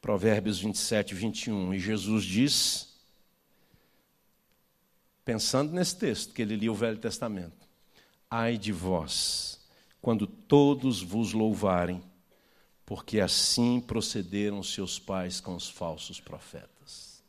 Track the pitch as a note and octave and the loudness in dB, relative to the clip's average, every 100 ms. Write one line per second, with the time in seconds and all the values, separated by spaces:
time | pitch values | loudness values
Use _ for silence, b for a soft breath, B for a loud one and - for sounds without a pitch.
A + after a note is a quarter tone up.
0 | - G#2 G#2+ G#2 G2+ G2 G2+ G2 - A2 | 0 2 4 4 2 -2 -2 -2 0 0
1 | G2+ F#2+ A2 - - G2+ F#2 F#2+ F#2 A2 | 0 -2 -4 -4 -4 -2 0 -2 0 -2
2 | F#2 A2 F#2 F#2+ C#3 - - - - - | 0 0 2 2 4 4 2 -2 -6 -20
3 | _ _ _ _ _ b b b b b | _ _ _ _ _ b b b b b
4 | b _ _ _ _ _ _ _ _ _ | b _ _ _ _ _ _ _ _ _
5 | _ _ - A2+ - C3 D3 F3 F3+ - | _ _ -4 -2 2 2 0 0 -2 0
6 | F#3+ G#2+ - - A2 G#2+ A2 G#2+ A#2 G#2+ | -2 -2 -6 -4 -2 0 0 0 -2 -2
7 | - - A#2+ G2+ F2 - _ _ _ b | -6 -4 -6 -6 -8 -14 _ _ _ b
8 | b b _ A#2 A2+ A#2 G2+ F#2+ F#2 F#2 | b b _ 0 0 0 -2 -2 0 0
9 | D#2 - - - - - b b b b | 0 -2 -2 -2 -6 -10 b b b b
10 | - A2+ G2+ - - C#3+ C#3+ C#3 B2+ G#2+ | 0 0 0 -6 6 8 8 6 2 0
11 | F2+ G2+ A2 G#2+ A2 F#2+ G2 F2+ F2 F2+ | -2 -2 0 2 2 2 2 4 2 -2
12 | - _ _ b b b b b - G2+ | -10 _ _ b b b b b -12 -10
13 | - G#2+ F#2 - - - A#2+ B2 A#2+ A2 | -2 2 2 2 2 4 4 2 0 -4
14 | G#2 A2 F2+ G2+ G#2 G2+ F#2+ - F#2 - | -2 -4 -4 -2 -2 -2 -6 -6 -6 -8
15 | - F#2+ F2+ F2+ - F2+ - - E2+ D#2 | -6 -4 -4 -6 -8 -8 -10 -8 -8 -6
16 | - - - - - - - _ - - | -10 -14 -14 -16 -14 -18 -18 _ -20 -20
17 | - - | -20 -20